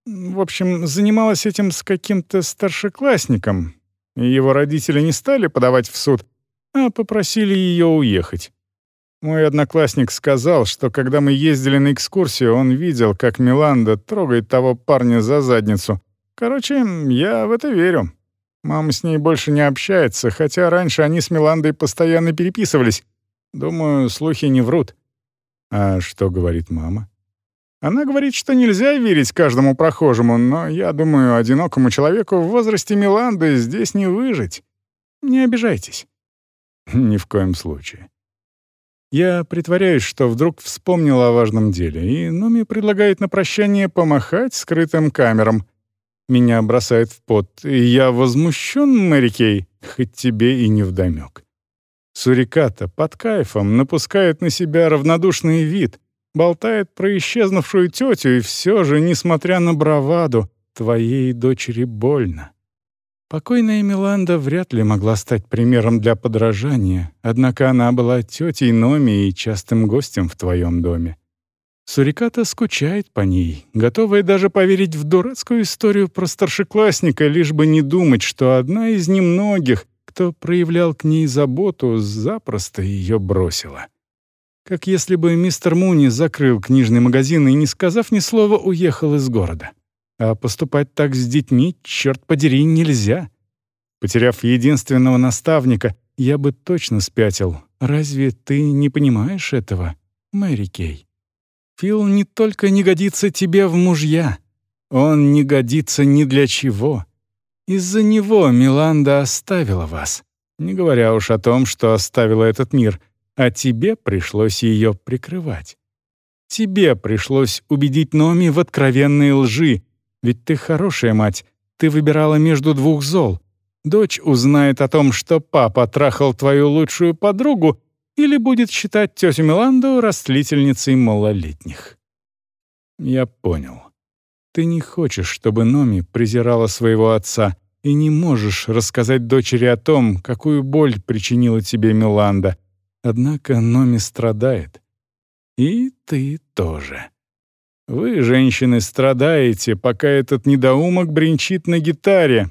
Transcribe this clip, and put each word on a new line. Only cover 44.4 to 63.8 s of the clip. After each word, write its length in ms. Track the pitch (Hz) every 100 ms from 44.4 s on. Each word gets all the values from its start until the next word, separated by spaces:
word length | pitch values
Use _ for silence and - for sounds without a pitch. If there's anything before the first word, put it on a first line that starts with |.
| 254
скрытым 580 | - - 165 165 165 156
камерам. 540 | - 120 110 110 110 95 _ _ _ _ _ -
Меня 320 | 127 120 117
бросает 500 | 110 120 - 117 113
в 100 | -
пот, 420 | - 110 95 _
и 220 | 147 135 120
я 260 | 123 131
возмущён, 880 | 123 127 123 170 151 - 269 285 247
Мэри 320 | 185 147 123
Кей, 380 | - 113 101 90 _ - -
хоть 180 | 120
тебе 500 | - 127 107 120 131
и 40 | 113
невдомёк. 760 | 107 95 92 92 78 71 - _ _ _ _ _ _ _
Суриката 760 | - 127 127 123 165 135 - 87
под 260 | - 156 -
кайфом 600 | 226 208 123 107 101 113
напускает 640 | 135 160 - 196 185 156
на 80 | -
себя 400 | - 170 160 165
равнодушный 760 | 151 147 165 185 - 165 165
вид, 360 | 156 190 147 - _ _ _
болтает 600 | 156 170 170 226 220 190
про 220 | - 190 196
исчезнувшую 720 | - 240 196 190 - 196 180
тётю, 480 | - 262 208 131 123
и 20 |
всё 420 | 107 - 180 214
же, 160 | 156 147
несмотря 600 | 170 165 175 160 175 185
на 140 | 170
браваду, 760 | 156 151 147 135 170 160 117 101 _ _
твоей 580 | - 113 117 117 135 127
дочери 540 | 117 127 127 - 113 123
больно. 640 | 110 120 147 101 80 73 _ _ _ _ _ _ _ _
Покойная 520 | 156 - 247 220 214